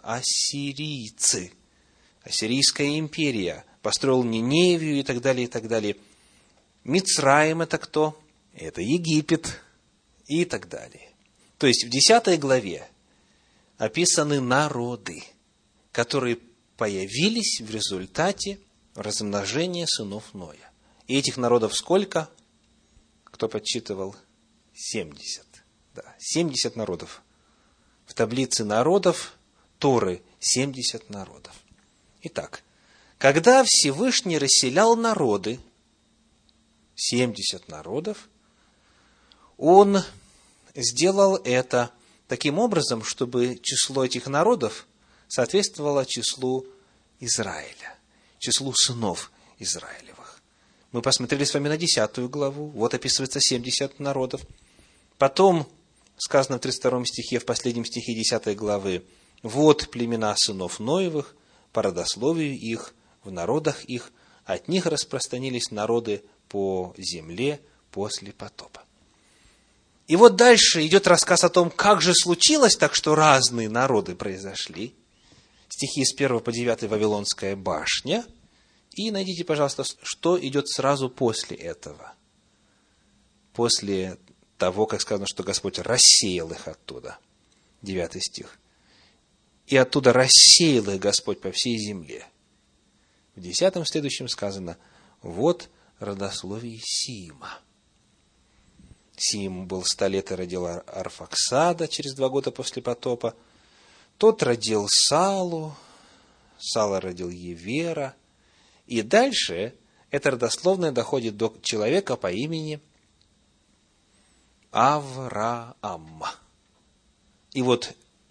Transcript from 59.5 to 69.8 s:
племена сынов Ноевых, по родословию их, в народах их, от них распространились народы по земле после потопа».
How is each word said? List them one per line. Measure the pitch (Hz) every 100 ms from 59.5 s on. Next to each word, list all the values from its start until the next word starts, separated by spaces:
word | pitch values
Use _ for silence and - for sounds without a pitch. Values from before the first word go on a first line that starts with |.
| 123 151 147 -
племена | 123 117 117 107 104
сынов | - 95 90 -
Ноевых, | 110 175 185 151 139 _ _ _ _
по | -
родословию | 104 87 82 98 131 165 147 131
их, | 113 113 - - _ _
в | -
народах | 92 85 147 151 - -
их, | 120 - _ _ _
от | - 92 -
них | 185 180
распространились | 151 - 131 - 127 135 123 -
народы | 107 110 117 113 101 - _ _
по | 101 98 95 90 -
земле | 95 87 80 87 135 147 - _ _
после | - 104 - 98
потопа». | - 104 - - - - _ _ _ _ _ _ _ _ _